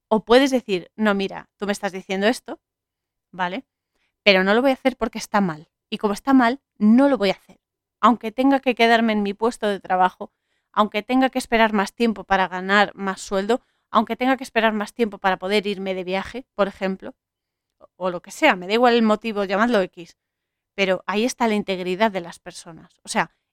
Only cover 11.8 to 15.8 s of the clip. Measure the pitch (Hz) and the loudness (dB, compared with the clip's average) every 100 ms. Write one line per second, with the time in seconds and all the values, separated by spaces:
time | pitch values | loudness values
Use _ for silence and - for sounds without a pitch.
11.8 | 202 - 233 196 - 196 175 180 190 202 | -2 0 -2 -2 -2 0 0 -4 0 2
12.8 | 196 - 196 190 - 196 202 254 _ _ | 2 -2 -8 -8 -4 -2 0 -2 _ _
13.8 | _ 214 220 220 254 262 262 226 220 208 | _ -2 0 -2 -2 -2 -4 0 0 0
14.8 | 208 - 220 202 196 180 185 208 202 190 | -6 -4 -4 -2 -2 -2 -2 -2 -2 -4